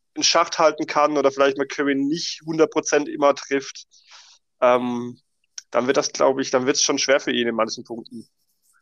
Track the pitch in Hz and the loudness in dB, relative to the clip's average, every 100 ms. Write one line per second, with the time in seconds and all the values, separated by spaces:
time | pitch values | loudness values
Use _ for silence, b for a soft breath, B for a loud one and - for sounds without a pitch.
0 | _ 156 - 170 170 - 160 156 151 151 | _ -4 0 2 0 2 2 2 -2 0
1 | 151 147 135 135 139 135 139 - 143 139 | 2 2 2 4 2 0 -4 -2 -2 0
2 | 139 170 - - 156 160 151 156 151 147 | -2 -4 -6 -10 -4 2 2 2 0 0
3 | 147 151 143 139 - 139 135 - - b | 0 0 2 2 -2 -4 -4 -14 -20 b
4 | b b b b _ _ 123 123 123 120 | b b b b _ _ 2 4 0 -6
5 | 120 127 _ _ _ - - 120 123 139 | -8 -12 _ _ _ -20 -6 -2 0 0
6 | 139 - 143 135 135 131 127 147 - 143 | -2 0 0 0 0 0 0 0 0 0
7 | - 143 151 123 117 113 113 - - 117 | 0 0 0 -2 -2 -2 -2 -4 -12 -14
8 | - 117 - _ _ _ _ _ | -14 -18 -20 _ _ _ _ _